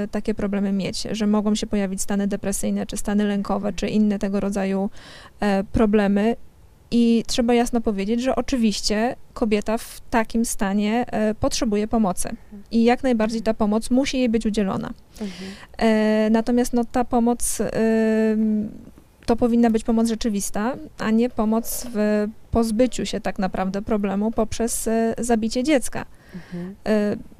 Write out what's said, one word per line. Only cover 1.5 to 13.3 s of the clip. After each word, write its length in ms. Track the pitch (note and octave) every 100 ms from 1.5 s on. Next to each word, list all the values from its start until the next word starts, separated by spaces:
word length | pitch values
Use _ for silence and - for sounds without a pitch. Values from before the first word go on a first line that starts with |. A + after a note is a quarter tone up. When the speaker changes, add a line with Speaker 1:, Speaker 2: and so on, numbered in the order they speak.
Speaker 1:
się 120 | G#3+ A3
pojawić 360 | G#3 G3 G3
stany 240 | - G3+ G3+
depresyjne, 600 | G3+ G3 G3 G#3 G3+ G3+
czy 100 | G#3
stany 280 | - G#3
lękowe, 480 | G#3 G3+ G3+ G3 G#3
czy 160 | F#3 G3+
inne 300 | G#3+ G#3+ G3+
tego 220 | G3 G3
rodzaju, 500 | G3 G3+ F#3+ F#3+ G3+ - - - - -
e, 240 | G#3 G3
problemy. 720 | G3+ - G#3+ G#3+ G3+ G3+ A3 - - - - - -
I 340 | A#3+ A#3 A3+ -
trzeba 280 | - A#3
jasno 260 | A#3+ A#3+ A#3+
powiedzieć, 420 | A#3 G3 G3 A#3+
że 120 | B3+ -
oczywiście 800 | A#3+ C4 A3+ F#3+ - G#3 A#3 - -
kobieta 460 | - A3+ G#3 G#3 A3+
w 220 | - - -
takim 340 | A3+ A3 A3+
stanie, 600 | A3+ - G3 G3+ G#3 A#3 -
e, 240 | - G#3+
potrzebuje 540 | G#3+ C#4 - A#3+ G3+ G#3+
pomocy. 400 | A#3 F3 F3+ - A3 - G#3 -
I 140 | A3+
jak 180 | A#3 B3
najbardziej 400 | C4 A#3 A3